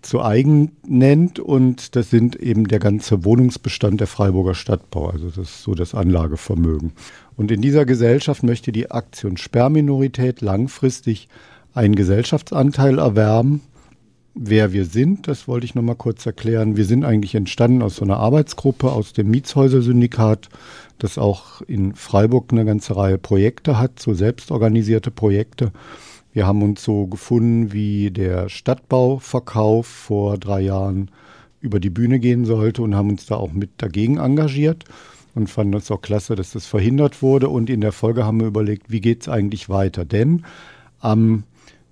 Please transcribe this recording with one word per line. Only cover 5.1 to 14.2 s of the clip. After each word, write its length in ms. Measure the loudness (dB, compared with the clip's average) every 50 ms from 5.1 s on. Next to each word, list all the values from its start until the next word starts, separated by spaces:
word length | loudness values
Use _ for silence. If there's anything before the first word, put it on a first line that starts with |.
Also 180 | -6 -6 -8 -10
das 80 | -10
ist 260 | -10 -12 -12 -14 -10
so 120 | -6 -6 -4
das 200 | -4 -4 -6 -4
Anlagevermögen. 1000 | -2 2 2 2 2 0 -2 -4 -6 -6 -4 -2 0 0 0 0 -2 -4 -8 -10 -12 -20 -20 -20 -20 -20 _ -8
Und 140 | -4 -2 -2
in 100 | 0 0
dieser 240 | 2 2 4 4 4
Gesellschaft 580 | 4 2 2 4 4 4 2 2 -2 -4 0
möchte 300 | 0 0 0 -2 -4 -6
die 180 | -4 -4 -4 -4
Aktion 460 | -6 -8 -10 -10 -12 -8 -6 -6 -6
Sperrminorität 1040 | -6 -8 -2 2 2 4 4 4 2 2 2 2 0 0 -2 -2 -2 -2 -2 -2 -2
langfristig 880 | -2 -2 0 0 -2 -2 -4 -2 -2 -2 -2 -2 -4 -4 -4 -4 -6 _ _ -20 -20 -20 -20 -20 _ _ -2
einen 200 | 2 4 4 4
Gesellschaftsanteil 1040 | 4 4 2 2 2 0 0 -2 -4 -4 -2 -2 0 2 2 2 2 2 2 4 2
erwerben. 600 | 2 2 2 2 2 4 4 2 2 2 0 -2 -4 _ _ _ _ _ _ _ _ _ _ _